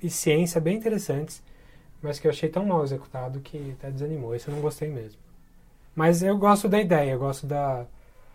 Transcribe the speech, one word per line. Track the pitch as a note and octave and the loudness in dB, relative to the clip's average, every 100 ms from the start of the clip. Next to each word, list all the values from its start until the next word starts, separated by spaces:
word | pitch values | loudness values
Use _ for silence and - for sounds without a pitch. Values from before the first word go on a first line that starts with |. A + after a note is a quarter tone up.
e | E3+ | -6
ciência | - - D3+ E3+ E3+ | -2 2 2 4 0
bem | D#3+ G#3+ | 0 0
interessantes, | A3+ G#3+ - C#3 D#3 - - - - - - - | -2 -4 -2 -4 -4 -12 -20 -20 -20 -20 -20 -12
mas | D3 C#3+ | -8 0
que | D#3+ | 0
eu | |
achei | D3 D#3 | 0 -2
tão | F3+ | 0
mal | G3+ E3+ | 0 2
executado | C#3+ C3+ - C3 B2+ C3+ | 0 -4 -8 -10 -8 -10
que | C3+ D3+ C#3 C3+ | -10 -12 -12 -12
até | C#3 | -10
desanimou. | C3+ D3 D#3 A#2 | -6 -6 -6 -6
Esse | A#2 - | -6 -6
eu | |
não | D3 | -2
gostei | D3 C#3+ D#3 | -2 -2 -6
mesmo. | C#3 A2 - - - - - - - - | -6 -10 -16 -20 -20 -20 -20 -20 -20 -12
Mas | - D#3+ E3+ | 2 4 4
eu | F#3+ G3+ | 4 4
gosto | G3+ G3+ G#3 | 6 6 6
da | G#3 | 2
ideia, | F#3+ E3 C#3+ | 4 4 4
eu | C3 | 0
gosto | C#3 C#3 C#3 | -2 -4 -4
da, | C#3+ C#3+ B2+ B2 - - - - | -2 0 -2 -6 -16 -20 -20 -20